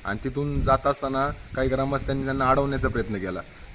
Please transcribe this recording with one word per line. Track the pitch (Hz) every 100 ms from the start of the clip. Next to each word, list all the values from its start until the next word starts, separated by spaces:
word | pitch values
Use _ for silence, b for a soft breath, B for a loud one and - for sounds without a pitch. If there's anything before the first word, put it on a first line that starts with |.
आणि | 98 101
तिथून | 131 139 147 143
जात | 135 135 143
असताना | 135 135 135 143 143 - 131
काही | 131
ग्रामस्थांनी | 131 135 139 - 135
त्यांना | 135 135 131
अडवण्याचा | 139 139 135 127
प्रयत्न | 117 104
केला, | 101 92 90 - b b